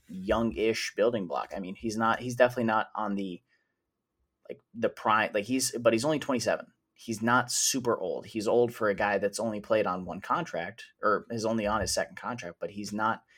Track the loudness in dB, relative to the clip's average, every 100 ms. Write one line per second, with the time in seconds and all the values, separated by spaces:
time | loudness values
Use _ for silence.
0 | -14 -8 0 0 0 0 0 0 -4 2
1 | 2 2 -4 -6 -6 -8 -10 -6 -6 0
2 | 0 0 -2 4 4 4 2 2 0 -4
3 | -2 -2 -4 -8 _ _ _ _ _ _
4 | _ _ _ _ -16 -16 _ -4 -4 0
5 | 2 4 4 0 0 0 0 4 4 4
6 | 2 0 0 0 0 -2 -6 _ _ _
7 | -8 -2 4 4 2 0 0 0 0 0
8 | -2 -4 -6 -4 2 4 4 2 0 2
9 | 2 2 0 -2 -4 -4 0 2 2 -2
10 | -6 -8 -2 -2 -2 -6 -8 -10 -20 -2
11 | 2 2 0 -2 0 0 0 0 0 -2
12 | -2 -6 -10 -8 -10 -10 -10 -8 -8 0
13 | 0 0 _